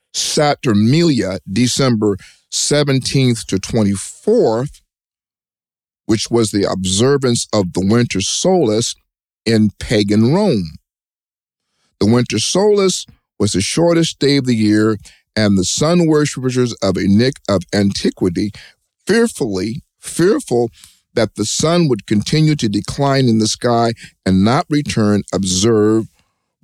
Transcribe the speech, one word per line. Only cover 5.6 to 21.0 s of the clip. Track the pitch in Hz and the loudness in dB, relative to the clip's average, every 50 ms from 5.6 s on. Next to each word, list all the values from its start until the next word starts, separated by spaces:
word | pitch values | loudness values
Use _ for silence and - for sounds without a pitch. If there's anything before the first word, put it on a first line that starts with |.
| _ _ _ _ _ _ _ _ _ | _ _ _ _ _ _ _ _ _
which | - 110 107 - - | -4 -2 -2 -2 -2
was | - 117 117 104 | 0 0 0 0
the | - 101 98 - | 0 -2 -2 -2
observance | 101 95 95 92 95 98 117 135 143 139 135 127 120 - - - - | -2 -4 -4 -4 0 0 2 2 2 2 2 0 -2 -2 -4 -2 -2
of | 107 98 87 78 | -2 -2 -2 -2
the | 90 92 | -2 0
winter | 98 110 120 120 - - 95 | 2 2 2 0 0 -2 -4
solace | 90 - - - - 175 190 185 156 113 107 110 117 - - - _ _ _ _ _ _ _ _ _ | -4 -4 -4 -2 0 0 2 2 2 2 0 -2 -2 -4 -8 -12 _ _ _ _ _ _ _ _ _
in | - 113 110 107 104 - _ | 0 2 2 2 0 -2 _
pagan | - - - 107 104 101 104 107 110 120 147 | -6 -2 0 0 0 2 2 2 2 2 2
Rome. | 190 214 202 143 104 90 78 73 - _ _ _ _ _ _ _ _ _ _ _ _ _ _ _ _ _ _ _ _ _ _ _ _ | 2 2 0 0 -2 -4 -6 -10 -16 _ _ _ _ _ _ _ _ _ _ _ _ _ _ _ _ _ _ _ _ _ _ _ _
The | - | 0
winter | 101 117 123 123 - - 107 | 2 2 2 0 0 -2 -4
solace | - - - 175 202 214 208 202 196 190 180 - - - _ _ _ _ _ - | -4 -2 0 0 2 2 2 4 2 0 0 -4 -8 -14 _ _ _ _ _ -4
was | 101 104 - | -2 -2 0
the | 92 | -2
shortest | 101 - - 151 165 170 170 165 170 165 - - | -4 -2 -2 0 2 2 2 2 0 0 -2 -2
day | 143 135 143 | 0 2 2
of | 139 127 | 2 2
the | 123 123 | 0 0
year, | 110 107 104 107 107 107 110 110 101 - - - _ _ _ _ | 2 2 2 4 4 2 2 0 -2 -8 -16 -20 _ _ _ _
and | 110 110 104 101 | 0 2 2 2
the | 95 90 | 2 0
sun | - - - 151 151 175 175 170 | -2 -2 -2 0 2 2 2 2
worshippers | 156 160 151 147 143 - 139 127 131 123 127 123 120 110 - - | 4 2 2 2 0 -4 -4 -6 -2 0 0 -2 -2 -2 -4 -2
of | 98 92 | -2 -2
Anic-, | 87 92 98 98 104 120 127 143 - - - | 0 0 2 4 4 2 2 -2 -4 -4 -2
of | 101 95 - - - | -2 -2 -2 -2 -2
antiquity, | 101 101 101 - - - 196 - - - 95 85 92 98 104 - - - - _ _ _ _ _ _ _ | 0 0 0 0 -2 -2 -4 -2 -2 -2 -2 -2 -2 -4 -4 -8 -12 -20 -20 _ _ _ _ _ _ _
fearfully, | - 190 233 233 233 - - 147 113 98 95 92 113 - 151 - _ _ _ | 0 2 2 2 0 -2 -4 -6 -4 -4 -4 -4 -6 -6 -10 -12 _ _ _
fearful | - - - - 165 185 226 302 - - - 120 120 113 - - - - _ _ | -16 -10 -2 0 2 2 2 0 -2 -2 0 0 0 -2 -4 -12 -20 -20 _ _